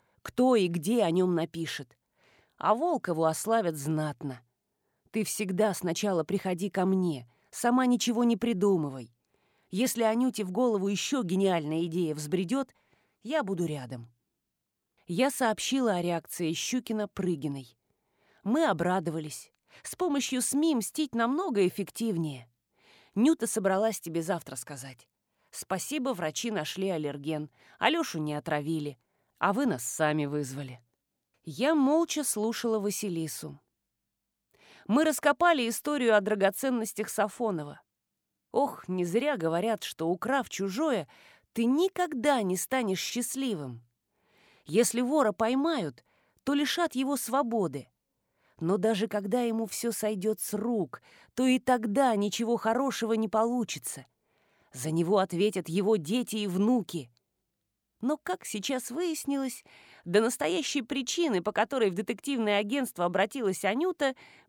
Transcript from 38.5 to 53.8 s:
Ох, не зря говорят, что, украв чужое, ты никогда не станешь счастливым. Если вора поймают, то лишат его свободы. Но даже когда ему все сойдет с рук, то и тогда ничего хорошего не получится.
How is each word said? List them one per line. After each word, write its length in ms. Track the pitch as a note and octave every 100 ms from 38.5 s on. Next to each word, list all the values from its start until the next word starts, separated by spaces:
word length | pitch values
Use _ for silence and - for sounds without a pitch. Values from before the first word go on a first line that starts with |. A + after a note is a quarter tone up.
Ох, 380 | - C#4+ - -
не 160 | F#3
зря 320 | F3 G#3+ C#4+ A#3+
говорят, 480 | E3 E3+ A3 G#3+
что, 240 | - - E3
украв 400 | F3+ G#3 C4+ -
чужое, 580 | - G3 G3+ D#4+ G#3+ C#3+ - - - _
ты 140 | - A#3
никогда 760 | C#4+ F#4+ - F4 C4 C#4+ C4
не 140 | F#3+ F3+
станешь 420 | - C4 G#3+ F#3
счастливым. 840 | - A#3+ A#3 C4 C4+ E3+ C3 A#2 - _ _ _ _ _ _ _
Если 380 | - F#3 A#3+ A#3
вора 280 | B3 D4+ A3+
поймают, 720 | F#3+ A3+ C4 D#4+ D4 D#3 - _ _ _ _
то 120 | -
лишат 420 | C#4+ D4 - E4 B3+
его 200 | C4+ C#4
свободы. 720 | - C4 A#3+ A3+ E3+ C3+ - _ _ _ _ _ _ -
Но 180 | E3 G3
даже 300 | A3 G3+ A3
когда 360 | G#3 G3 B3
ему 240 | A#3+ A3 A3
все 260 | - A#3
сойдет 480 | - G#3+ G#3 G#3 G#3+
с 120 | -
рук, 480 | G#3+ A#3 A3+ D#3 - - - -
то 120 | - B3+
и 140 | B3+
тогда 560 | - B3 A3 G3+ C4 G#3
ничего 400 | G3+ - A#3 A#3+
хорошего 560 | A3 B3 C#4 - A3+
не 160 | A3 A3
получится. 800 | A3 A#3 B3 G#3+ -